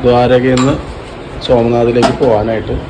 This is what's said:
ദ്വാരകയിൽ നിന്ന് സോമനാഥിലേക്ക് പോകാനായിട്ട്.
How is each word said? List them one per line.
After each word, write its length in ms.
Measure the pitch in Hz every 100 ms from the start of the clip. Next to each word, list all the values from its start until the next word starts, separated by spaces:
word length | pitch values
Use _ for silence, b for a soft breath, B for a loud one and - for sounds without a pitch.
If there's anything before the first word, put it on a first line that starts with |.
ദ്വാരകയിൽ 520 | 123 120 120 127 127 127
നിന്ന് 200 | 131 151 - - - - - -
സോമനാഥിലേക്ക് 720 | - 123 117 120 117 120 120 123
പോകാനായിട്ട്. 520 | 139 107 107 110 101 -